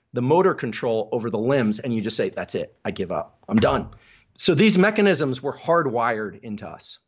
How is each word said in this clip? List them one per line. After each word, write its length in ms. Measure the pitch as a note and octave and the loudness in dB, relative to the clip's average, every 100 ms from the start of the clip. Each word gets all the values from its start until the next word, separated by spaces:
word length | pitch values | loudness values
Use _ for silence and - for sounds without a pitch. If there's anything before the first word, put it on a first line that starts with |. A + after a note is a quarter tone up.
| _ | _
the 100 | A#2+ | -2
motor 320 | B2+ E3 F#3+ | 2 4 4
control 540 | - B2 G#2 B2 A2+ G#2 | 2 -4 -4 -2 0 0
over 180 | B2 A2 | -4 -2
the 80 | G#2+ | -2
limbs, 400 | A#2 C#3 G#2+ G#2+ | 2 2 2 0
and 160 | B2+ | -2
you 60 | A2+ | -4
just 160 | G#2+ A#2 | -2 -2
say, 140 | F#2+ | -4
"That's 240 | - F2+ | -4 -6
it, 220 | F2+ E2 _ | -6 -8 _
I 60 | G2+ | -8
give 220 | G2 F2 | -6 -6
up, 260 | D#2+ - _ - | -6 -8 _ -2
I'm 100 | A2 | 2
done." 300 | C#3 C3 - - _ _ _ | 2 2 -4 -14 _ _ _
So 200 | - - | -2 2
these 220 | D3+ G#3+ F3+ | 4 4 6
mechanisms 680 | G3+ G#3+ G3+ D3+ C#3 B2+ | 4 4 2 2 0 -4
were 140 | C#3 - | -6 -6
hardwired 840 | C#3+ E3+ C#3 A#2 A#2 A2 G#2 F#2 | 0 0 2 0 -2 -2 -6 -10
into 260 | A#2 G#2 F2+ | -12 -10 -12
us. 300 | D#2+ - - | -14 -16 -16